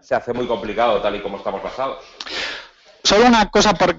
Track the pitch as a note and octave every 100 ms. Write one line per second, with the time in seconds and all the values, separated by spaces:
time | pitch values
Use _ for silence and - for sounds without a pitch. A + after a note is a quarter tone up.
0 | - A#2+ A#2+ A#2+ A#2+ A2 G#2+ G#2 A#2+ G2+
1 | G#2 G2+ G2+ G2 G#2+ F#2+ F2+ - C3+ -
2 | - - - - - - - _ _ _
3 | - G3+ B3 A#3 G3+ G#3 G#3 F3+ F3+